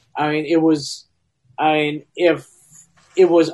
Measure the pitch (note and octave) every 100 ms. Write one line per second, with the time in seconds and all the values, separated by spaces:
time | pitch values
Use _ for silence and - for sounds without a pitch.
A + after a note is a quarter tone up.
0 | _ - D3+ D3+ D3+ E3 D#3+ D3+ C#3 -
1 | - _ _ _ _ - D#3 D3+ D3+ D3+
2 | - - F3 D3 - _ _ - _ _
3 | _ - F3+ E3+ E3